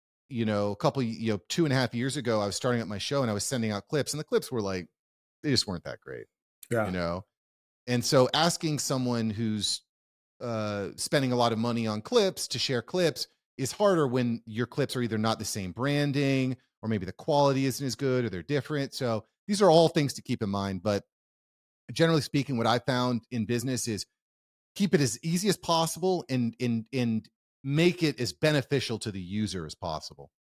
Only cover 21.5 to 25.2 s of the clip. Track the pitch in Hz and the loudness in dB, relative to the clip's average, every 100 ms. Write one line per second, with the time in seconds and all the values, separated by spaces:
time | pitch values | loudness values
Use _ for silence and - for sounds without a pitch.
21.5 | _ _ _ - 123 165 160 - 143 135 | _ _ _ -10 2 4 4 2 -2 0
22.5 | 123 113 120 - 123 127 120 - 120 104 | 0 2 2 2 0 0 -2 -4 -4 -2
23.5 | 120 123 123 - 101 - _ _ _ _ | -2 -2 -4 -4 -6 -8 _ _ _ _
24.5 | _ _ - 196 175 131 - | _ _ -2 2 4 2 0